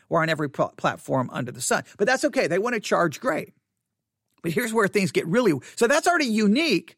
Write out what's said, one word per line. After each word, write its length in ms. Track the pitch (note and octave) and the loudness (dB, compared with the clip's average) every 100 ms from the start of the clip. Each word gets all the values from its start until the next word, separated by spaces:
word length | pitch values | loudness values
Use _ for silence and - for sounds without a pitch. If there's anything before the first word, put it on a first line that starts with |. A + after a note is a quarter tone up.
| _ | _
We're 140 | D#3+ | 0
on 60 | D#3+ | 0
every 200 | D#3 D3 | 0 -4
pl-, 240 | - D3+ - | -2 -4 -2
platform 520 | D#3+ - - C3+ B2+ | -4 -4 -2 -2 -2
under 180 | - D3 | -6 -10
the 100 | C#3 | -8
sun. 240 | - A3+ - - | -2 -2 -4 -4
But 80 | G#3 | 0
that's 180 | C4 D4 | 0 0
okay. 200 | C4+ E3+ | 0 0
They 120 | F3 | 0
want 160 | A#3 | -2
to 60 | A#3 | -4
charge, 400 | - F#3+ F3 - | -2 0 0 -2
great. 340 | - D#4 - _ _ _ _ _ _ _ _ _ | -4 -4 -8 _ _ _ _ _ _ _ _ _
But 100 | E3+ | -6
here's 200 | E3+ A#3+ | -4 -2
where 160 | A3 G3 | 0 2
things 240 | G#3 F#3 | 2 0
get 140 | F#3 E3 | -2 0
really, 280 | G#3+ A#3 C#3 - - | 2 2 0 -4 -2
so 100 | A#3 | 2
that's 200 | D4 F4 | 2 2
already 200 | F4 C4 | 2 0
unique 720 | G#3+ G#3 A#3 E4 F#3+ - | 2 2 2 2 0 -2